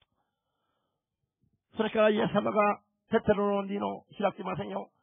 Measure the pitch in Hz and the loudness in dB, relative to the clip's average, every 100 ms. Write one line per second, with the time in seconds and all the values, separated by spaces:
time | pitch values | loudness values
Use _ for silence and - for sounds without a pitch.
0 | _ _ _ _ _ _ _ _ _ _ | _ _ _ _ _ _ _ _ _ _
1 | _ _ _ _ _ _ _ - 220 226 | _ _ _ _ _ _ _ -6 -2 4
2 | 214 214 226 208 214 208 208 202 _ _ | 4 4 2 0 0 2 0 0 _ _
3 | _ 226 - 202 202 202 196 202 202 196 | _ 0 2 2 0 -2 -2 -4 -4 -6
4 | - - 196 190 190 180 202 196 - _ | -12 -4 -2 -2 -6 -8 -6 -8 -10 _